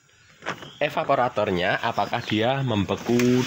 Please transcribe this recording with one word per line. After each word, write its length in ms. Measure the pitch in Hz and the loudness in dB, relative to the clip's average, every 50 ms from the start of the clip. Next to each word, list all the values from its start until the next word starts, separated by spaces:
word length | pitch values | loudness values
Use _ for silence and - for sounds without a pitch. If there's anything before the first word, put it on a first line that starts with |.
| _ _ _ _ _ - - _ - - - - - 147 - - | _ _ _ _ _ -20 -20 _ -12 -12 -12 -12 -14 -18 -8 -6
evaporatornya, 1040 | 143 151 143 170 160 - 143 139 123 - - 104 104 104 92 87 87 98 127 - - | -6 -4 -2 -4 0 0 2 2 2 0 0 0 0 0 0 0 0 0 0 0 -2
apakah 400 | 117 113 - 101 101 - 117 - | -2 -2 -2 -2 -2 -4 -6 -4
dia 400 | - 110 107 110 120 135 139 135 | -2 0 2 2 2 0 0 0
membeku 800 | 127 110 101 95 - 98 90 - - 120 120 123 123 123 127 127 | 0 0 0 0 0 -2 -4 0 0 2 4 4 4 4 2 2